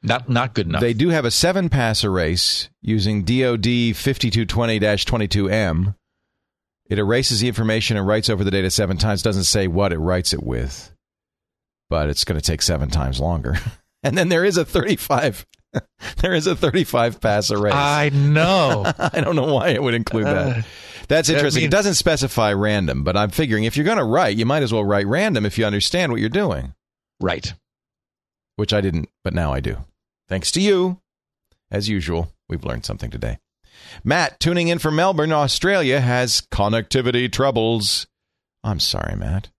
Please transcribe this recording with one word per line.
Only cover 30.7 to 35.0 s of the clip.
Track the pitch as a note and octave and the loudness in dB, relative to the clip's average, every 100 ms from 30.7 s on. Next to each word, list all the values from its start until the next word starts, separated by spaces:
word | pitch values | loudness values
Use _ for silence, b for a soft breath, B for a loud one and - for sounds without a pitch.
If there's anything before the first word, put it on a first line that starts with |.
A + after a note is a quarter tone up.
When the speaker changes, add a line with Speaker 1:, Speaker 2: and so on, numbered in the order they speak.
| F#3+ F#3 F3+ _ _ _ _ _ _ _ | 2 2 -4 _ _ _ _ _ _ _
Speaker 2:
as | G2+ G#2 | -6 -2
usual, | G#2 E2 E2+ E2+ - _ | -2 -2 -4 -4 -10 _
we've | E2+ | -8
learned | - A#1+ | -6 -8
something | - G#1+ A1+ | -8 -8 -8
today. | - A1+ - _ _ B B B B | -8 -8 -8 _ _ B B B B
Matt, | - D#3+ D#3 - | -2 0 0 -2
tuning | D#3+ F3 E3+ | 0 0 0
in | E3+ | 0
from | D#3 | 0
Melbourne, | D#3 | 2